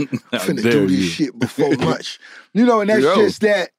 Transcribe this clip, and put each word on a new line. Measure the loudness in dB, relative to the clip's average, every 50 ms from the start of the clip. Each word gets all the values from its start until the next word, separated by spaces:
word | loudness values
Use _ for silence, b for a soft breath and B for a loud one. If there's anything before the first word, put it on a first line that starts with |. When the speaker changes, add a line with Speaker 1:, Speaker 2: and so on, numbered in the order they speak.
| -8 -6 -8 -10 -8 _ -8
Speaker 1:
How | -6
Speaker 2:
Finna | -4 -4 -4 -2 0
Speaker 1:
dare | 2 2
Speaker 2:
do | 2 2 2
this | 2 0
Speaker 1:
you. | 0 -2
Speaker 2:
shit | -2 -4 -4 -6 -4 -4
before | -6 -6 -2 -2 0 0 0
Speaker 1:
<laughs> |
Speaker 2:
lunch. | 0 0 -2 -2 -4 -6 -12 -16 B B B B B B B -2
You | 2 2
know, | 4 2 2
and | 2 2
that's | 2 2 2
Speaker 1:
Yo, | 2 2
Speaker 2:
just | 2 2 2 0 0 0
that, | 0 2 0 -2 -4 -10